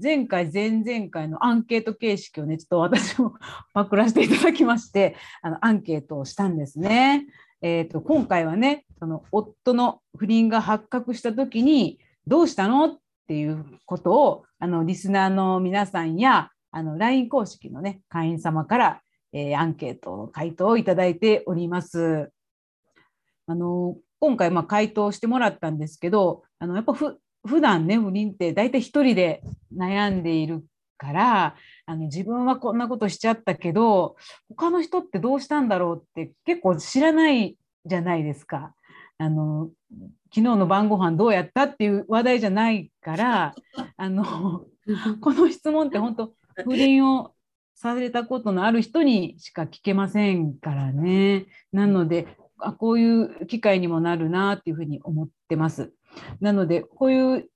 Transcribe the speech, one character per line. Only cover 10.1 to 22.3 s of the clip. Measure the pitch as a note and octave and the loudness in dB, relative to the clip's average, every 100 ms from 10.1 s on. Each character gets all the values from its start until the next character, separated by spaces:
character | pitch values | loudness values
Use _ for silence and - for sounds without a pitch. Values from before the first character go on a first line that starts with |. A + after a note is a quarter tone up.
| - | -8
不 | G#3 | 0
倫 | A3+ A3+ | 4 4
が | A3 | 2
発 | F3+ G#3+ - | 0 -2 -2
覚 | B3 B3 | -8 -6
し | A#3+ | -6
た | A#3+ | -6
時 | A3 C4+ A3+ | -4 -4 0
に、 | B3+ D4+ E3 - _ _ - | 4 4 2 -4 _ _ 0
「ど | C#4+ | 2
う | E4 | 2
し | - | 2
た | F#3+ | 2
の？」 | C4 D#4+ | 4 2
っ | D4+ _ _ - | 0 _ _ -8
て | D3+ | -4
い | D3+ | -4
う | D#3 D3 - - | -4 -10 -18 -10
こ | F3 | -4
と | F3+ A3+ | 2 4
を、 | C4 - _ - | 4 2 _ -8
あ | F3 | -4
の、 | E3+ | -2
リ | E3 | -2
ス | F3+ F#3+ | -2 0
ナ | G3 F#3+ | 2 2
ー | |
の | F#3+ F#3+ F#3 | 2 0 0
皆 | F#3 G3 G3 | 0 0 -2
さ | F#3+ | -4
ん | E3 E3 | -4 0
や、 | C4 G#3+ D3+ _ _ | 2 2 0 _ _
あ | D#3+ | -10
の、 | D#3+ D#3 | -8 -2
ラ | A3+ | 0
イ | C4 | 0
ン | A#3+ | 0
公 | C#4 G#3 | -2 -4
式 | - A#2 | -10 -18
の | B2 | -10
ね、 | F#3+ G3 _ | -10 -10 _
会 | E3+ E3 | -4 -2
員 | E3 | -2
様 | F3 D#3 D#3 | -2 -2 0
か | A#3+ | 2
ら、 | G#3 - _ _ _ | 2 0 _ _ _
え | C#3+ C#3+ | -8 -4
ー、 | C#3+ | -2
ア | |
ン | E3 | -2
ケ | D#3+ C3+ | -4 -8
ー | B2 | -10
ト | - F#2 | -12 -12
の | A2 | -12
回 | - E3 | -10 -10
答 | D#3+ F#3 | -2 2
を | A#3 | 2
い | |
た | A3 | 2
だ | F3+ F#3 | 2 2
い | E3+ | 2
て | A3 G#3+ - | 2 2 0
お | |
り | F3 E3+ | -4 -2
ま | F3+ | -4
す。 | F3 E3+ E3 D#3 C#3+ | -6 -2 0 -2 -4